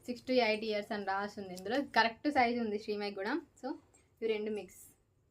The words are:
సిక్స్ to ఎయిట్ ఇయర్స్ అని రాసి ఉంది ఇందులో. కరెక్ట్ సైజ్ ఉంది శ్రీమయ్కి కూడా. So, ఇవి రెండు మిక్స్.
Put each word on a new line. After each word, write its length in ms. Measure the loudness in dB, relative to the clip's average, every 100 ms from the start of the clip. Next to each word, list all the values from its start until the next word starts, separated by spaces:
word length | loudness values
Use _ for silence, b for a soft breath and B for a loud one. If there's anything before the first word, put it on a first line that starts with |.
| -6
సిక్స్ 180 | -8
to 80 | 2
ఎయిట్ 320 | 4 4 2
ఇయర్స్ 280 | 0 -2 -2
అని 120 | -4
రాసి 360 | -2 -2 -2 -8
ఉంది 140 | -10
ఇందులో. 220 | -10 -2 -2
కరెక్ట్ 500 | 4 4 4 2 0
సైజ్ 280 | 4 4 2
ఉంది 180 | 0 -2
శ్రీమయ్కి 380 | -2 -4 -4 -4
కూడా. 240 | -2 -2 -6 _
So, 80 | -10
ఇవి 560 | -10 _ _ _ _ -2
రెండు 240 | -2 -2
మిక్స్. 320 | -4 -6 -16 -20 _ _ _ _